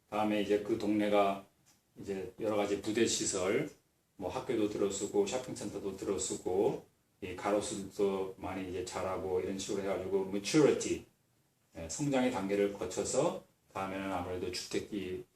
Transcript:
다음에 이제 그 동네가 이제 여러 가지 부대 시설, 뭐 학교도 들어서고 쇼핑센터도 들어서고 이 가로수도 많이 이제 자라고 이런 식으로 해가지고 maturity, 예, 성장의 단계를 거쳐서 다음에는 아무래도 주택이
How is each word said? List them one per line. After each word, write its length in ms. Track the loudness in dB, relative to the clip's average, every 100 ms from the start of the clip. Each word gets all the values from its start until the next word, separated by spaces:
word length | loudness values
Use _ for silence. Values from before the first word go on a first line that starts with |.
| -6
다음에 320 | -2 0 2
이제 200 | 4 2
그 160 | 2 0
동네가 680 | 2 2 4 6 4 2 -8 _ _ _ _ -14
이제 340 | -6 -6 -6 -4
여러 160 | 0 2
가지 260 | 2 0
부대 240 | 0 2 4
시설, 640 | 2 0 0 2 2 0 -8 _ _ _ -8
뭐 120 | -6
학교도 400 | -4 -2 0 2
들어서고 560 | 2 0 0 0 2 2
쇼핑센터도 720 | 0 -4 -8 -8 -6 -6 -6
들어서고 880 | -4 -2 -2 -4 0 2 2 2 -10 _ _ -12
이 140 | -10 -4
가로수도 1000 | 0 0 0 -6 -8 0 0 2 -4 -6
많이 320 | -8 -6 -6
이제 140 | -6 -6
자라고 540 | -4 -4 -4 -2 -2
이런 180 | -2 -4
식으로 260 | -4 -4
해가지고 440 | -2 -2 0 0 0
maturity, 760 | -4 2 6 8 6 0 -4 -6 _ _ _ _ _ _ -12
예, 120 | -10
성장의 420 | -2 0 2 2
단계를 420 | 0 0 2 2
거쳐서 680 | 0 -6 -4 0 2 2 0 -12 _ _
다음에는 380 | -6 -4 -4 -4
아무래도 400 | -4 -4 -4 -4
주택이 760 | -6 -4 -4 -2 -6 -4 -8 -10